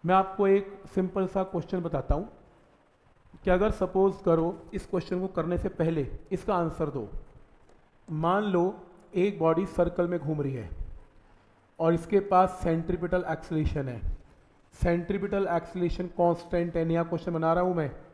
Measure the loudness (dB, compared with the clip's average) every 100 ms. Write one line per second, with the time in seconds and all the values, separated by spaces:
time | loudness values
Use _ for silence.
0 | 4 4 4 2 4 4 2 -14 -6 -2
1 | -2 -2 -2 -2 -2 -4 -4 -4 -2 -4
2 | 0 -2 -2 -14 -20 _ _ _ _ _
3 | _ _ _ -6 2 4 4 2 0 4
4 | 2 2 2 4 2 -4 -10 -10 -4 -4
5 | -2 -4 -2 -4 -2 -2 -4 0 0 0
6 | -4 -8 -6 -6 0 0 0 -2 -4 -4
7 | -8 -10 -12 -20 -20 _ _ -20 _ _
8 | -8 -2 0 2 2 2 0 -2 -16 -20
9 | -6 0 0 2 2 2 0 0 0 2
10 | 0 0 -2 -2 -4 -4 -8 -8 -10 -10
11 | -18 -20 -20 -20 _ _ _ 0 2 2
12 | 2 0 4 4 4 2 0 0 0 -4
13 | 0 -2 -2 -6 -2 0 0 0 -4 -4
14 | -6 -6 -12 -20 _ _ _ -2 2 2
15 | 0 -2 0 -2 0 -2 -2 -2 -2 -2
16 | -6 2 2 2 -2 -2 0 0 0 0
17 | 0 -2 -2 0 2 4 2 0 -2 -6
18 | -18